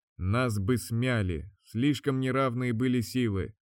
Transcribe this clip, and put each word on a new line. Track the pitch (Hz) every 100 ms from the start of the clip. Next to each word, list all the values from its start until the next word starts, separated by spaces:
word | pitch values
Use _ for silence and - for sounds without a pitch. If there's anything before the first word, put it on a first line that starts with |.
| _ -
Нас | 90 117 127 104
бы | 98 123
смяли, | - 117 127 117 92 78 76 -
слишком | _ 110 143 135 139 131
неравные | 131 131 135 120 123
были | 113 131 123
силы. | 107 127 117 95 - -